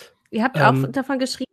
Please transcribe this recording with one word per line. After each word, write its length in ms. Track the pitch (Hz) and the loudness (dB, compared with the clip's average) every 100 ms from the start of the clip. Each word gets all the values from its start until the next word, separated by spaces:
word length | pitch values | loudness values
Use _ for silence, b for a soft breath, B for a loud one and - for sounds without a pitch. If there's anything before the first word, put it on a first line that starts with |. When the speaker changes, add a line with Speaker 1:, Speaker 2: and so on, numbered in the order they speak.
| B B _ | B B _
Speaker 1:
Ihr 140 | 220 | -2
habt 180 | 254 156 | -2 2
auch 120 | 214 | 4
Speaker 2:
Ähm, 180 | 247 190 | 4 0
Speaker 1:
davon 280 | 277 254 269 | -4 -4 -2
geschrieben, 320 | 254 - 262 | -4 -4 -10